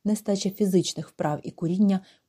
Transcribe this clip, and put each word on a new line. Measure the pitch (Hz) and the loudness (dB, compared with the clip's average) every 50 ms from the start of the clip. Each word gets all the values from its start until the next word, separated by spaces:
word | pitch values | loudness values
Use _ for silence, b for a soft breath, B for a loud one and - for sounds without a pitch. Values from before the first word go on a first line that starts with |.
| _ | _
нестача | 202 214 208 - - 202 196 - 190 | -2 -2 -2 -2 -4 -4 -2 -2 -6
фізичних | 196 - 208 190 185 180 170 - - - 160 - | -2 0 0 2 4 2 2 2 -6 -8 -12 -12
вправ | _ - 170 151 151 143 | _ -4 -4 -4 -4 -4
і | - - | -8 -12
куріння — | - - 175 165 180 185 208 196 190 190 B B B B B | -10 -6 -4 -2 2 2 4 4 2 0 B B B B B